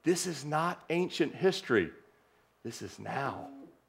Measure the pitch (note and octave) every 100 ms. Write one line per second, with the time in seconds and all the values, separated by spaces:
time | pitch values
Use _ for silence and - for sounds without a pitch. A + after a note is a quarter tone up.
0 | - F3 F#3 D3 C#3+ D3+ E3+ - - E3+
1 | F3+ - D3 - F#3 - - A#2 E2 -
2 | - _ _ _ _ _ A#2+ A#2 G#2 -
3 | G#2+ B2+ C#3 F#2+ - - - -